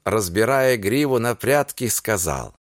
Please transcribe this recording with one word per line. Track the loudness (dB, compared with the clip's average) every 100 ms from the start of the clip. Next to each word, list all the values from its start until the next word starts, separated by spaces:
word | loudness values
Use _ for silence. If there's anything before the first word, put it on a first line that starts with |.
разбирая | -2 -2 0 0 2 2 2 2
гриву | 0 0 0 0
на | 0 -2
прядки, | 0 0 0 -4 -4
сказал: | -2 -2 -2 -2 -4 -8 -16